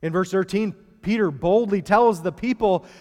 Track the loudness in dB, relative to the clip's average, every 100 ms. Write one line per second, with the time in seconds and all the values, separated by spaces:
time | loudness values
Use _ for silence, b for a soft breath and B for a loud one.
0 | -2 -2 -2 -2 -2 -2 -4 -6 -18 _
1 | -4 0 0 -2 0 2 2 -2 2 4
2 | 4 2 -4 -6 -6 -2 0 0 B B